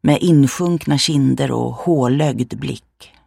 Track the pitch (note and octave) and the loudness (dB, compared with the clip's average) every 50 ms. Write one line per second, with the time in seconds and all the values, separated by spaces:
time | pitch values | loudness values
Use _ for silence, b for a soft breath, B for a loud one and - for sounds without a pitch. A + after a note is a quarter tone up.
0 | - - D3 C#3+ - F3+ E3 D3 C#3 B2+ - - F3+ F3 F3 D#3 - - D3 C#3 | 2 2 2 2 4 4 6 6 4 4 2 -2 -2 -2 -2 -2 -2 -2 -2 -2
1 | - - D#3 C#3+ C3+ C3 C3 C3 C#3 C3 A#2+ A#2 A#2+ A#2+ A#2+ - - F3 E3+ D3 | 0 0 0 0 2 2 0 0 -2 -4 -2 -4 -4 -6 -6 -6 -2 0 0 2
2 | B2+ B2 C3 C#3+ D3+ D3+ B2 G#2+ B2 - - A2+ C3+ - C3 - _ _ _ _ | 2 0 0 0 0 -2 -2 -4 -6 -6 -8 -10 -8 -8 -10 -10 _ _ _ _
3 | - - _ _ _ | -20 -20 _ _ _